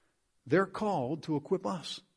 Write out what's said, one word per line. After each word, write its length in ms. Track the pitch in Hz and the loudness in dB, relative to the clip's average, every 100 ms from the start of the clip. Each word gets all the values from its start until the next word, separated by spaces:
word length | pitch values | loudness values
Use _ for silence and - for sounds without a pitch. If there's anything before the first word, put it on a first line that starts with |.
| _ _ _ _ - | _ _ _ _ 2
They're 220 | 156 190 | 4 4
called 560 | - 214 180 123 160 | 0 0 0 0 -2
to 140 | 147 147 | -2 -2
equip 280 | 147 185 196 | 0 0 0
us. 360 | 185 135 - - | -4 -6 -12 -14